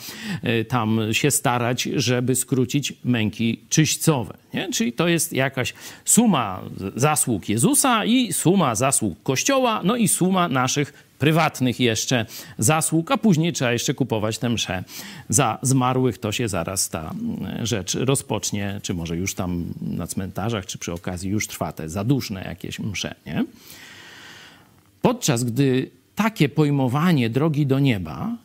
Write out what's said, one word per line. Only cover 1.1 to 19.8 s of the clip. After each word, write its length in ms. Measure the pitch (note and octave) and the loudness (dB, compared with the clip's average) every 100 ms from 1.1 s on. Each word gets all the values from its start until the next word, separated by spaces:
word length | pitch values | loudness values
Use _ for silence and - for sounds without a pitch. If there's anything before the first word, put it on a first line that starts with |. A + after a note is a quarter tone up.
się 200 | A2 D3 | 2 2
starać, 520 | - C3+ A#2+ A#2 B2+ - - | 2 0 0 0 -2 -2 -2
żeby 400 | A#2 B2 B2 B2+ | 0 0 2 0
skrócić 580 | - C3 B2 D3 - - | 0 0 0 0 -4 -4
męki 560 | - A#2+ G#2+ - A2+ A2+ - | 0 2 0 0 -2 -2 -2
czyśćcowe, 680 | - D#3 - - C#3+ G#2 - _ | 2 2 2 2 2 0 -10 _
nie? 160 | G#3+ F4 | -6 -4
Czyli 240 | - A3+ | -2 -2
to 140 | A#3 F3 | 0 2
jest 260 | E3+ - | 2 0
jakaś 400 | B2 C3+ C3 A#2 - - - - | 0 0 0 -4 -6 -16 -8 2
suma 560 | - A#3 D#3 A2 F#2 - - | 4 4 4 0 -4 -8 -8
z-, 240 | F#2+ - | -6 0
zasług 480 | C#3+ D3+ - G#2 - | 2 2 0 -2 0
Jezusa 560 | G#2+ D#3 C#4+ C#4 A#3 F#3+ | 2 2 4 2 2 2
i 280 | B3 A#3+ | 2 2
suma 420 | D#3+ D3+ G3 D3+ G#2+ | 0 2 4 4 2
zasług 480 | C3 - A2 E2 | 2 2 -2 -4
Kościoła, 580 | - C3 - C4+ B3+ G#3+ | -2 0 2 2 2 0
no 120 | F3 A#3+ | 0 2
i 120 | G#3 | 2
suma 400 | - F3+ F#3+ F3 | 2 2 2 2
naszych 640 | C3 B2+ - C#3+ - - - | 2 0 0 -2 -6 -20 -2
prywatnych 600 | D3 D#3+ D#3 - B2+ - | 2 4 2 2 0 2
jeszcze 460 | B2 A2 - B2+ G#2+ - - - | 2 2 0 0 -2 -8 -12 -2
zasług, 540 | A2 D#3 - D#3+ E3 | 2 2 2 0 0
a 60 | C4+ | 2
później 360 | A3 D#3 E3 | 4 4 2
trzeba 180 | - B2+ | 0 0
jeszcze 220 | A#2+ - | 0 0
kupować 440 | C#3+ B2 A2 A2 A2 | -2 0 0 -2 -2
tę 120 | A#2+ | -2
mszę 340 | A2 - F#2 E2 - - D#3+ - | -2 -2 -4 -6 -12 -16 -12 -2
za 280 | A#2 B2 A2 | 2 2 0
zmarłych. 560 | B2 C3+ B2+ B2+ B2+ A2+ | 2 2 4 2 2 0
To 140 | G#2+ | -4
się 160 | G#2+ A#2 | -2 -2
zaraz 420 | F#2+ F2 G2 - | -2 -2 -2 -4
ta, 220 | F2 D#2+ | -4 -8
mm, 540 | - A#2 - - - A2+ | -6 -6 -6 -6 -6 -4
rzecz 300 | A#2 F2+ - | -4 -4 -2
rozpocznie, 840 | C3 C#3 - G#2+ - G#2 G2+ G2+ | 0 0 0 -4 -4 -4 -4 -6
czy 100 | - | -6
może 240 | F#2 E2 E2+ | -6 -4 -4
już 160 | F#2+ | -4
tam 320 | - F#2 F2 F2 - | -4 -4 -4 -6 -8